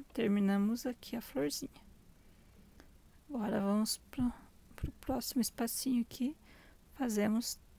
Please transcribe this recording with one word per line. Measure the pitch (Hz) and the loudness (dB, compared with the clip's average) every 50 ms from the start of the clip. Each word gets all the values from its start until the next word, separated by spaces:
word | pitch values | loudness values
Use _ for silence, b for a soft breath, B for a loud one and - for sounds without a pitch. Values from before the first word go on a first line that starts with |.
| 277 - | -8 -8
Terminamos | - - 220 202 202 208 202 196 196 202 202 214 233 240 - | -4 -2 0 2 2 2 4 4 4 4 2 2 0 -2 -2
aqui | 254 240 - - - - | -6 -6 -8 -8 -8 -8
a | 233 | -8
florzinha. | - - - 262 285 294 - - 277 - - - - - - - - - B B B B B B B B B B B B B B B B B B B B B B - - | -8 -6 -2 -2 -2 -2 -2 -4 -8 -10 -12 -16 -20 -20 -20 -20 -20 -20 B B B B B B B B B B B B B B B B B B B B B B -12 -6
Agora | 294 240 208 - 220 208 | -4 -2 0 0 2 2
vamos | 196 196 202 214 220 - - - - - | 2 2 2 2 2 0 -2 -6 -8 -8
pro, | - - 247 240 B B B B - - - - - | -2 0 0 0 B B B B -20 -20 -20 -20 -8
pro | - - - - | -6 -6 -6 -6
próximo | - - - 254 247 - - - 262 | -6 -4 -4 -2 -2 -2 -2 0 0
espacinho | 226 - - - 233 233 - - - 269 254 240 | 0 0 0 -2 -4 -2 -2 -2 0 2 2 2
aqui. | 233 - - - 247 269 311 B B B B B B B B B - - - | 2 0 -2 -4 -2 -2 -4 B B B B B B B B B -20 -12 -6
Fazemos | - 277 240 214 208 208 214 214 226 240 - - - - - - | -2 -2 0 2 4 4 4 4 2 0 -2 -6 -8 -12 -20 -20